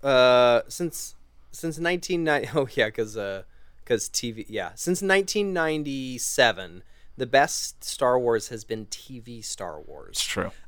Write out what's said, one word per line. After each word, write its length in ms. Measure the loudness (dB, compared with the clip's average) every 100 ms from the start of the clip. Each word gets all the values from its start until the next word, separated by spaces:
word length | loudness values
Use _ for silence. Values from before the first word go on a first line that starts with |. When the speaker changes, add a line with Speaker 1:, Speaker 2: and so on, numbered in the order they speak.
Speaker 1:
uh, 580 | 4 6 8 8 8 6 2
since, 480 | -6 -6 -6 -12 -14 -20 -20 -20
since 260 | -8 -8 -2
nineteen 460 | -2 -2 -2 -2 2
ninety, 240 | 0 2
<laughs> 40 | -2
oh, 120 | 0 0
yeah, 140 | 0
'cause, 260 | 0 -4 -4
uh, 280 | -6 -8 -10 -20 -20 -20 -2
'cause 240 | -2 0
T 220 | -4 -6
V, 140 | -8 -8
yeah. 220 | -8 -8 -6
Since 260 | -2 0
nineteen 520 | 4 2 2 -2 -2
ninety-seven, 1300 | 0 0 -2 -4 -6 -8 -6 -6 4 4 4 -6 -14 -20 -20 -20 -8
the 80 | 2
best 580 | 4 4 0 -8 -10
Star 340 | -12 0 2 4
Wars 280 | 2 0 -2
has 140 | -12
been 220 | -8 -8 -8
T 300 | -12 -12 -16
V 220 | -14 -14
Star 380 | -12 -10 -10 -10
Wars. 300 | -14 -16 -12
Speaker 2:
It's 120 | -6
true. 280 | -4 -2 -4 -6